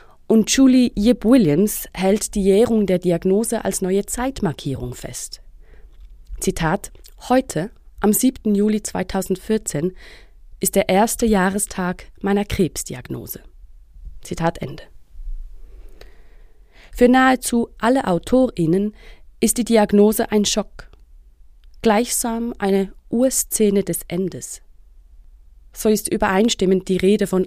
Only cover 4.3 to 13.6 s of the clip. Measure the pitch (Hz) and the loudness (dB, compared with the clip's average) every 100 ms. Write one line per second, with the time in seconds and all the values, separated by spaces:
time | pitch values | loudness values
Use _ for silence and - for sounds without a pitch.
4.3 | - 180 - 143 123 123 123 120 117 - | -4 -4 -4 -8 -8 -10 -12 -14 -14 -14
5.3 | - - - - - - - - - - | -18 -20 -20 -20 -20 -20 -20 -20 -20 -16
6.3 | - 190 - 165 190 - - - - - | -8 -4 -2 -2 -2 -6 -20 -20 -12 0
7.3 | 254 262 156 202 - - - 214 208 262 | 0 0 -6 -8 -12 -20 -2 0 2 0
8.3 | 262 220 202 214 214 - 180 180 190 185 | -2 -2 0 0 -2 -4 -8 -4 -4 -4
9.3 | 185 - 220 - 143 180 - - - - | -6 -2 -4 -4 -4 -4 -6 -20 -20 -20
10.3 | - - - 190 196 - 185 226 - 233 | -20 -20 -8 -2 0 2 2 2 0 0
11.3 | 202 185 202 - - 180 180 - - 196 | 2 2 -2 -6 -6 -6 -6 -12 -8 -2
12.3 | 202 202 - 160 - - 127 - 123 - | -2 -2 -2 -2 -4 -12 -12 -12 -12 -12
13.3 | - - - | -16 -20 -20